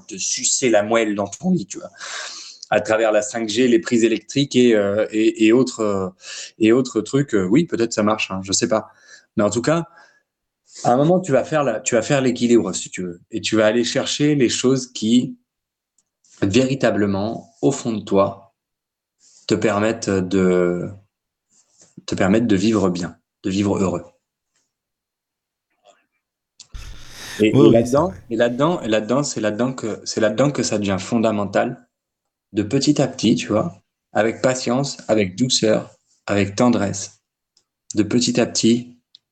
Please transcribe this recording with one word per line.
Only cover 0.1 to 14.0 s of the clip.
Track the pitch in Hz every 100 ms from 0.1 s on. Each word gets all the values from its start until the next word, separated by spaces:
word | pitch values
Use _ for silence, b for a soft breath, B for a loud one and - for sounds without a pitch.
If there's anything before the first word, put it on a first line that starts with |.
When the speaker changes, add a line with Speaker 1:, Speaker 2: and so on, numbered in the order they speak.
| 98
Speaker 1:
sucer | - - 127 - 127
la | 104
moelle | 107 117 110
dans | 104 101
ton | - 185
lit, | 180 98
tu | -
vois, | - B B B B B B B B
à | 107
travers | 107 110 110
la | 107
cinq | 107 117 113
G, | 104 127
les | 113
prises | - 117
électriques | 110 110 - 139 143 127
et, | 123
euh, | 107 101 104 101
et, | 107 113 110 110
et |
autres, | 120 127 -
euh, | 107 98 95 - B B B B
et | 110
autres | 123 139 110
trucs. | - 135 143 104
Euh, | 92
oui, | 123
peut-être | 170 92 -
ça | -
marche, | 104 107 -
hein, | 95
je | 95
sais | 92 110
pas. | 110 - b b b b -
Mais |
en | 104
tout | 110
cas, | 120 165 165 b b b b _ _ _ _ -
à | -
un | 123
moment, | 151 185
tu | 180
vas | 131
faire | - 156
la, | 131 110
tu | - 117
vas |
faire | 107 143
l'équilibre, | 131 - 120 117 95
si | 87 -
tu | -
veux, | 90 87 _
et | 110
tu | 107 107
vas | 107
aller | 120
chercher | 117 135